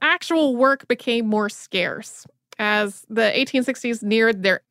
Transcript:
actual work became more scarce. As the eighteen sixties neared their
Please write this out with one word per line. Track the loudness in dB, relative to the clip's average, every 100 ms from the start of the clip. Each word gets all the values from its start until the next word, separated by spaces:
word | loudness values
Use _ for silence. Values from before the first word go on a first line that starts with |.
actual | 0 0 0 2 2 2
work | 2 2 -2
became | -4 -2 -2 0
more | 0 -2
scarce. | -6 -6 -4 -2 -6 -12 -20 -20 _ _ -6
As | -2 0 -2 -6 -6
the | 0 2 2
eighteen | 0 0
sixties | -2 -4 -4 -4
neared | 0 2 4 2
their | 0 0 0